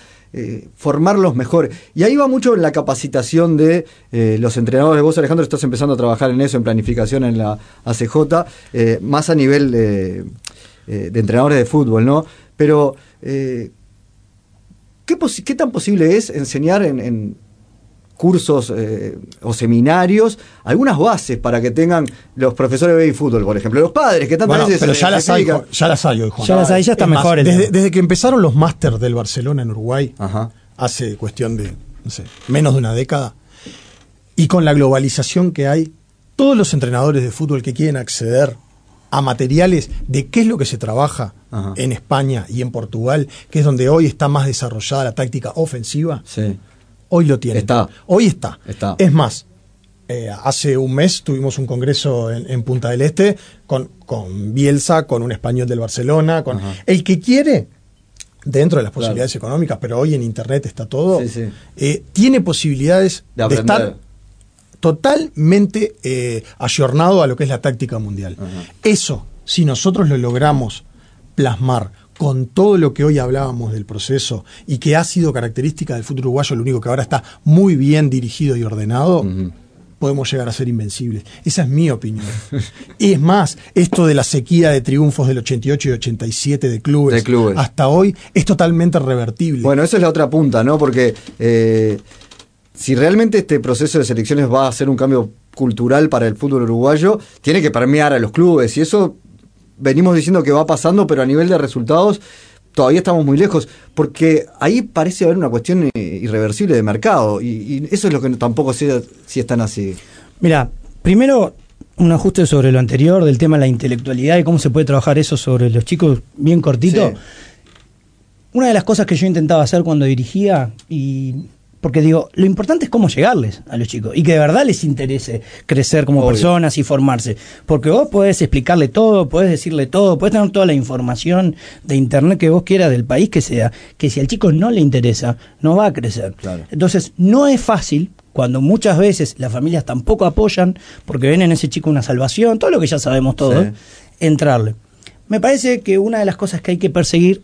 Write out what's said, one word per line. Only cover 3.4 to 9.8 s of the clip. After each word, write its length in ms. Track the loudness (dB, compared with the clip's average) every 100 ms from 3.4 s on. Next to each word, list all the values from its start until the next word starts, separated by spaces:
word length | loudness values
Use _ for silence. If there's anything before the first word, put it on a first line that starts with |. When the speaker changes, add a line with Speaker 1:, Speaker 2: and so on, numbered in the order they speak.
| 2 4
Speaker 1:
de, 260 | 2 2 -2 -14 _
eh, 260 | -2 0 0
los 160 | -2 -2
entrenadores. 460 | 0 2 2 4
Vos, 160 | 2 2
Alejandro, 240 | 0 0
estás 200 | -2 -2
empezando 280 | -4 -2 -2
a 20 | 0
trabajar 320 | 0 0 0
en 100 | 0
eso, 160 | 0 -2
en 60 |
planificación 600 | -2 -2 -2 -2 -2 -2
en 120 | 0 -2
la 220 | -2 -6 -12 -14
A 80 | -8
C 120 | -4 -2
J, 400 | 0 0 0 -2 -10 -10
eh, 260 | -2 0 0
más 260 | -2 -2 0
a 60 |
nivel 360 | 2 2 2 2
de, 540 | 0